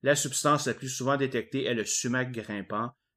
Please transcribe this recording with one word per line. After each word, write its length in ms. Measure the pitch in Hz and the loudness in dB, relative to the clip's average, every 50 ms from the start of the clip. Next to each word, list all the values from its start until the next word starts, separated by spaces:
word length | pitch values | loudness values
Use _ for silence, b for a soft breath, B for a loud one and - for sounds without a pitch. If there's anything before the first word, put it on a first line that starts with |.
La 140 | - 131 147 | 4 4 4
substance 520 | 143 - 143 127 - - 151 147 147 143 135 | 4 2 -2 -2 0 4 4 4 4 4 0
la 60 | 113 | -2
plus 160 | - - 131 | -4 -4 -8
souvent 260 | 127 - 127 127 139 | -6 -4 0 0 2
détectée 480 | 139 135 131 131 123 107 - - 135 - | 2 2 0 0 -2 -4 -2 -4 -2 0
est 100 | 92 123 | 0 0
le 120 | 117 104 | 0 0
sumac 480 | - - - - 127 120 127 127 127 127 | 0 -2 -2 0 0 0 0 0 -2 -4
grimpant, 580 | 113 107 - 104 101 95 - - 104 117 123 - _ _ _ _ | -8 -8 -6 -6 -6 -6 -4 -4 -4 -4 -4 -8 _ _ _ _